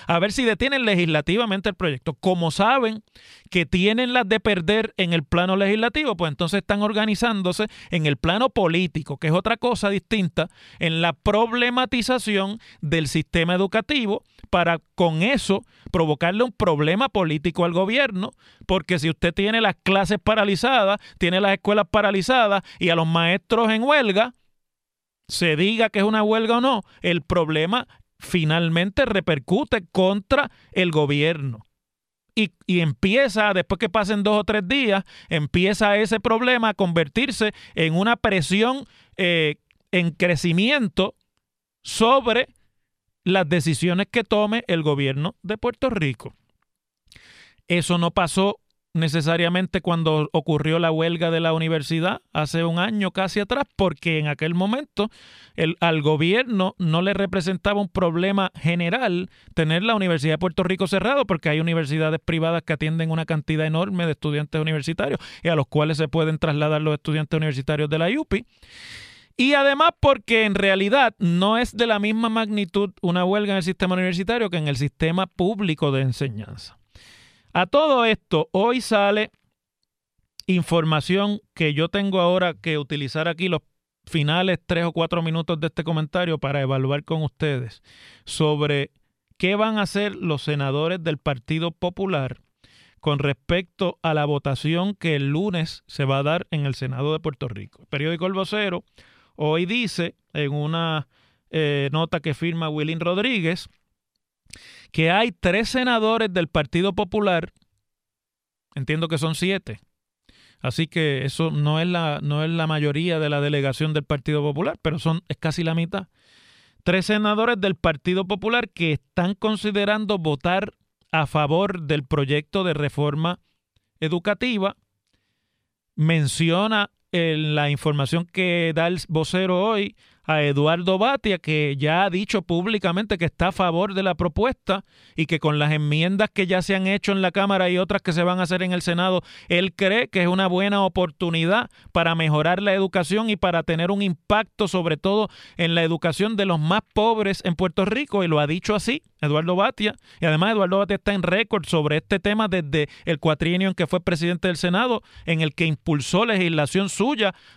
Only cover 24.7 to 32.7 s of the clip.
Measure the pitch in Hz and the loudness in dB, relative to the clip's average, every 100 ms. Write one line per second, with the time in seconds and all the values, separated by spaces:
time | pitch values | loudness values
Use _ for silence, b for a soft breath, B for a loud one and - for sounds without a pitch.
24.7 | _ _ _ _ _ - - 175 151 190 | _ _ _ _ _ -12 -2 0 2 2
25.7 | 220 226 208 202 220 214 220 220 240 262 | 2 0 2 2 2 2 2 2 2 2
26.7 | 233 b b 180 170 - 175 156 156 160 | 0 b b -2 -2 0 0 0 0 0
27.7 | 240 247 b _ _ - 185 156 160 170 | -2 -4 b _ _ -2 0 2 2 2
28.7 | 165 190 196 262 196 180 151 - 190 302 | 0 0 0 0 0 0 -2 0 -2 0
29.7 | 226 175 - 185 202 - 277 285 b b | -2 -2 0 2 0 0 0 0 b b
30.7 | - 180 156 143 143 156 165 139 110 - | -2 0 2 2 2 0 0 -6 -10 -16
31.7 | _ _ _ _ _ _ - 214 - - | _ _ _ _ _ _ -2 -2 -4 -2